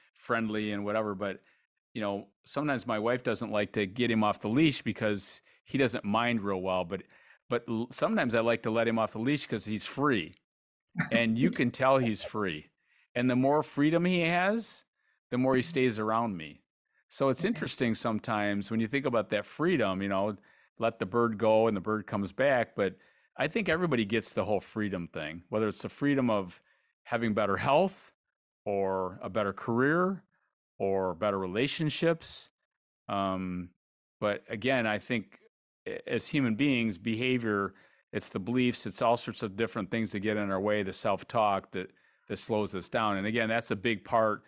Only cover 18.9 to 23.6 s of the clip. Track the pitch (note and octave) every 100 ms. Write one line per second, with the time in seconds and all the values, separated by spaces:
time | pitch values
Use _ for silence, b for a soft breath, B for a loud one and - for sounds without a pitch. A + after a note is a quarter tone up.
18.9 | C3+ C#3 A#2 G#2 G#2 - - E3 D#3 G2+
19.9 | F#2+ G2 F#2+ G#2 G2+ b b b b A2+
20.9 | - G2 A#2+ A#2 G#2 A2 A2 A2+ G2 G#2+
21.9 | G#2+ - G#2+ F#2+ - C#3 B2+ - - F#2+
22.9 | F#2 b b b - D3 A#3